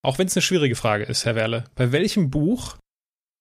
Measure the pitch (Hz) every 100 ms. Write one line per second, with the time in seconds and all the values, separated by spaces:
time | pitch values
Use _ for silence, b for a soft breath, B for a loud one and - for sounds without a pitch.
0 | 135 131 185 185 - 185 143 127 117 104
1 | 104 113 120 113 110 113 117 - 123 139
2 | 196 208 151 143 156 247 - - _ _
3 | _ _ _ _